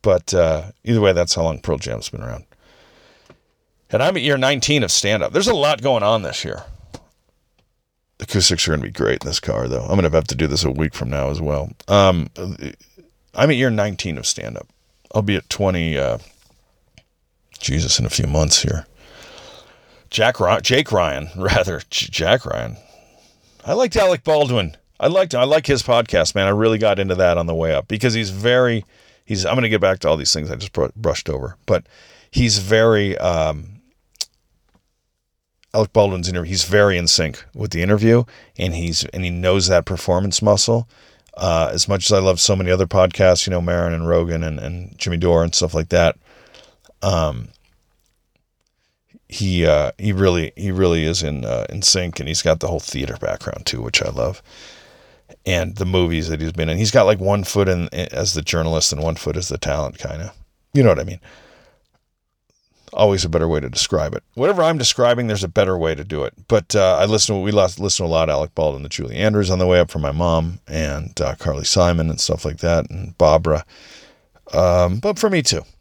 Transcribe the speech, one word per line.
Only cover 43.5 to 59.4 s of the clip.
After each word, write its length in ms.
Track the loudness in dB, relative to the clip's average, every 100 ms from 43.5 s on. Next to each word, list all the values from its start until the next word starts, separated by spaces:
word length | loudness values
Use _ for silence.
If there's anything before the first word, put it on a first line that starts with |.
know, 80 | -2
Maron 320 | 0 0 0
and 160 | -2 0
Rogan 360 | 0 0 -2
and, 160 | -4 -6
and 360 | -8 -10 -12 -8
Jimmy 180 | -4 0
Dore 260 | 2 4
and 120 | 2 0
stuff 180 | -2
like 160 | -2 0
that, 260 | 2 2 0 _ -20 -20 -20 _ _ _ _
um, 460 | -2 0 -2 -4 -12 _ _ _ _ _ _ _ _ _ _ _ _ _ _ _ _ -20 _
he, 380 | -6 -2 2 4
uh, 280 | 4 2 -2
he 160 | -4
really, 380 | 2 2 2 -2 -6
he 140 | -6
really 360 | 2 2 2 0
is 180 | -2
in, 200 | -4 -6
uh, 220 | -4 -6 -6
in 120 | -2
sync, 380 | 0 0 -2 -6
and 80 | -6
he's 140 | -2
got 160 | 0 0
the 80 | 0
whole 120 | -4
theater 380 | -6 -6 -6 -6
background 460 | -6 -6 -8 -8 -6
too, 160 | -6
which 220 | -4 -2
I 80 | -2
love, 320 | -2 -4 -4 _ -20 -20 -20 -20 -20 _ _ _ -14
and 320 | -2 -2 -2 -4
the 80 | 0
movies 440 | 2 2 0 -2
that 100 | -4
he's 120 | -4
been 180 | -4 -2
in. 80 | 0
He's 140 | 2
got, 160 | 4 4
like, 120 | 4
one 240 | 2 0
foot 240 | 0 0 2
in, 220 | 0 -2
as 440 | -6 -6 -4 -4 -4
the 80 |
journalist 500 | -2 -2 0 0 -2
and 80 | -2
one 140 | -4 -4
foot 200 | -6
as 140 | -6